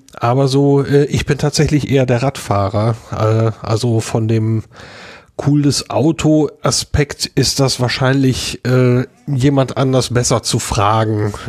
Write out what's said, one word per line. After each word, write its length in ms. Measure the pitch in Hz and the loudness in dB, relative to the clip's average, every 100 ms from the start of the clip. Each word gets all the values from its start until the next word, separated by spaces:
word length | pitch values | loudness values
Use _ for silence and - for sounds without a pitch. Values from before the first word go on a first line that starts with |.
| - - | -10 -4
aber 300 | 120 131 135 | 0 2 2
so, 340 | 135 143 139 | 2 4 2
äh, 220 | 139 143 143 | 2 2 2
ich 200 | - - | 0 -2
bin 100 | 143 | -2
tatsächlich 540 | 151 - 147 147 - | -2 0 0 0 2
eher 160 | 139 127 | 0 2
der 160 | 120 | 0
Radfahrer. 720 | 135 - - 101 98 104 113 113 - | 0 -4 -4 -2 0 0 -2 -2 -8
Äh, 380 | - 110 110 113 104 - | -2 0 2 0 -2 -4
also 340 | 110 120 113 | -2 0 -2
von 280 | - 120 110 | -2 -4 0
dem 340 | 113 110 110 - - - - - - - - | 0 0 -2 -4 -16 -20 -20 -20 -20 -18 -6
cooles 540 | 143 147 143 127 - | 0 2 2 0 -4
Auto-Aspekt 1400 | 110 147 160 156 156 147 - 143 - - - 143 - - | 0 0 0 2 2 0 -2 -4 -4 -2 -2 -2 -4 -6
ist 340 | - 127 - | -2 -2 0
das 200 | 135 - | 0 0
wahrscheinlich, 840 | 123 - 131 139 131 123 - - 120 | -2 0 0 2 0 0 -6 -6 0
äh, 380 | 127 127 123 123 _ - | 2 4 2 -2 _ -6
jemand 500 | 139 139 139 131 131 | 0 2 2 0 0
anders 360 | 135 131 120 | 0 2 0
besser 280 | 117 120 117 | -2 0 -2
zu 160 | - 120 | 0 -4
fragen, 760 | - - 101 110 110 107 104 98 | -2 0 2 2 0 0 -2 -4